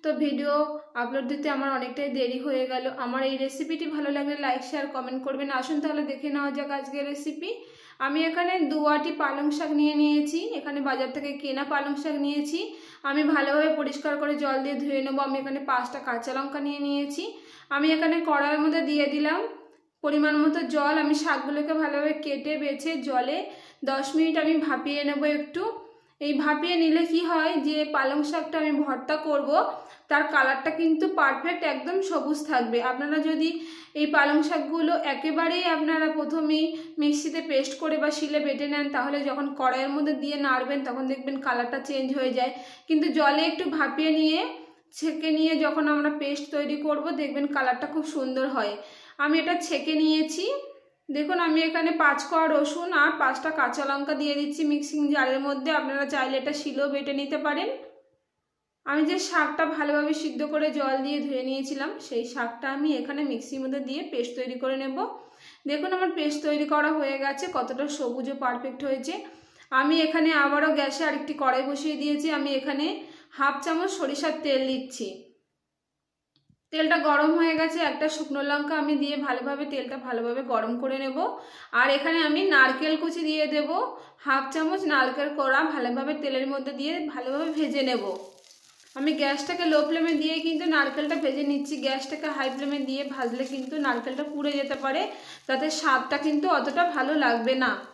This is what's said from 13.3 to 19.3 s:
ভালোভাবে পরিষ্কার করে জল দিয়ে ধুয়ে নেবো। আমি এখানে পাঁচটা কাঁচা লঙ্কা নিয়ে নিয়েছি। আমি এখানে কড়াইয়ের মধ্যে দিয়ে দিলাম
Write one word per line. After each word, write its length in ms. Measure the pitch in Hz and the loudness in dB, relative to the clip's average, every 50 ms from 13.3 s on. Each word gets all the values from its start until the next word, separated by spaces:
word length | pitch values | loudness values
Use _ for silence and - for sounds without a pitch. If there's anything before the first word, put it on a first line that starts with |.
| 311 | 4
ভালোভাবে 360 | 285 277 277 277 302 311 311 311 302 | 4 4 4 4 4 4 4 2 2
পরিষ্কার 340 | 285 277 - - - 302 285 285 | 0 -4 -4 -4 -2 -2 -2 0
করে 120 | 294 294 294 294 294 | 0 0 0 0 0
জল 140 | 269 269 269 269 | 0 0 0 -2
দিয়ে 140 | 285 285 247 | -2 -4 -2
ধুয়ে 200 | 285 285 277 269 269 | -2 -2 0 0 0
নেবো। 160 | 277 269 269 277 269 | 0 0 0 0 0
আমি 80 | 262 277 | -2 -4
এখানে 180 | 269 269 269 277 277 294 | -4 -4 -6 -6 -2 0
পাঁচটা 300 | 262 247 247 - - 277 262 262 | 0 0 0 -2 -8 -8 -6 -4
কাঁচা 240 | 240 233 233 269 254 269 | -6 -4 -4 -4 -4 -4
লঙ্কা 220 | 277 285 277 294 285 285 | -4 -4 -6 -4 -4 -4
নিয়ে 120 | 285 285 285 285 | -4 -4 -2 -2
নিয়েছি। 360 | 285 285 285 285 285 - 370 453 - - - - - - - _ 277 | 0 -2 -2 -4 -4 -6 -8 -8 -10 -14 -20 -20 -20 -20 -8 _ 0
আমি 120 | 285 294 320 320 | 2 4 4 4
এখানে 200 | 311 320 320 320 339 330 330 | 4 4 2 2 2 2 2
কড়াইয়ের 320 | 302 285 285 294 302 302 302 | 2 2 4 2 2 2 2
মধ্যে 180 | 311 302 330 269 269 | 2 2 2 2 2
দিয়ে 160 | 294 294 285 277 285 | 2 2 2 2 2
দিলাম 240 | 302 302 302 | 0 2 2